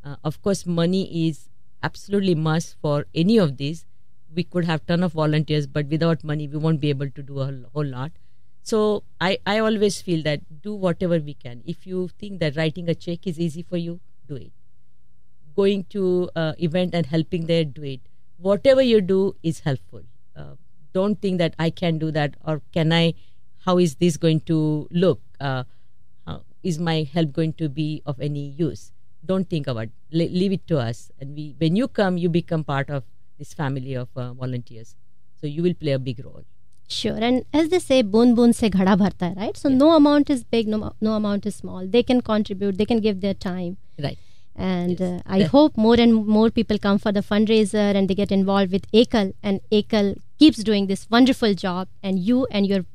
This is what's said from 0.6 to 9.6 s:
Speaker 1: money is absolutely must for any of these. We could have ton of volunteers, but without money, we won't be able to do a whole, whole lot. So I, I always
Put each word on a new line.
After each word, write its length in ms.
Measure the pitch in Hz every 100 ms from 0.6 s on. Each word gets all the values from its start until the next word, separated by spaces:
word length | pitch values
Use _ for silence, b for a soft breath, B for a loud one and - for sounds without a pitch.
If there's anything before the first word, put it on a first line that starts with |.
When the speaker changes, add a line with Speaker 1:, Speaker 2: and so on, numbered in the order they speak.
| 175
Speaker 1:
money 380 | 170 170 190 190 170 165
is 200 | 156 - - - -
absolutely 500 | - - - 202 190 160 156
must 260 | 156 165 -
for 240 | 151 147 -
any 240 | 156 175 226
of 180 | 165 123
these. 280 | 139 165 - - - - - 160
We 40 | 175 180
could 100 | 170
have 200 | 156 -
ton 160 | 170
of 80 | 180
volunteers, 540 | 156 151 151 151 151 143
but 200 | 151 143
without 300 | 156 165 160
money, 240 | 151 151 147
we 100 | 151 160
won't 140 | 160
be 80 | 147
able 200 | 139 143 147
to 80 | 135
do 100 | 139
a 60 | 135
whole, 180 | 135 120
whole 120 | 151 147
lot. 180 | 127 143 - - - - -
So 400 | - 220 214 208 - -
I, 200 | 170 196 -
I 140 |
always 420 | 208